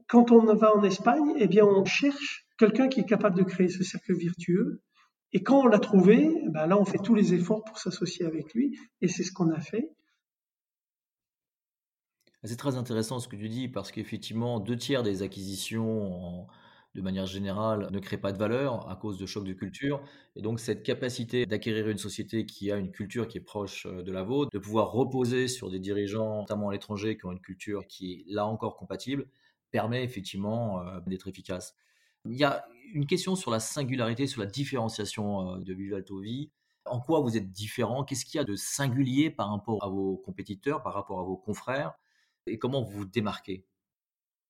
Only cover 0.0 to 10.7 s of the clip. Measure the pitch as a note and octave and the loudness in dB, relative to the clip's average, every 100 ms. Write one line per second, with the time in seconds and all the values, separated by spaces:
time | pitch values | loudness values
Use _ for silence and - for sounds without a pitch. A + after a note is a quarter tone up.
0 | - A#3+ A#3+ A#3 A3 G#3+ A3 G#3 G3 F#3+ | 4 8 10 10 10 8 8 8 6 4
1 | A#3+ D4 D4+ D4 F#3+ G3 G#3 G3 F#3 - | 4 4 4 4 4 8 8 8 4 2
2 | C#4+ C#4 - - _ - G#3+ - C4 - | 2 0 -4 -10 _ 4 4 6 2 2
3 | - G3+ G#3 F3+ F#3 - F#3 F#3 F#3 - | 2 4 4 4 2 2 2 0 -6 -6
4 | - E3+ E3+ F3 F3 F3+ C4 - _ _ | -4 -2 -2 -4 0 2 0 -4 _ _
5 | _ _ _ F#3+ F#3+ C#4 B3 G#3 - G3 | _ _ _ -2 4 6 8 6 8 8
6 | F3+ A#3+ D#4 E4 - D#3 D#3 G3+ G3 - | 10 10 8 4 0 0 4 4 4 2
7 | A#3 G#3+ F#3 F3 F3 G#3+ - - F#3+ - | 4 4 6 4 2 0 -2 -10 -8 -4
8 | E3+ - E3 D#3 C#3+ - C#4+ - - - | -4 -4 -4 -4 -4 0 0 -2 -14 -2
9 | F3 - E3+ - E3 D#3 - A3 D#4 _ | -2 0 -4 0 2 0 -2 -4 -4 _
10 | _ _ _ _ _ _ _ | _ _ _ _ _ _ _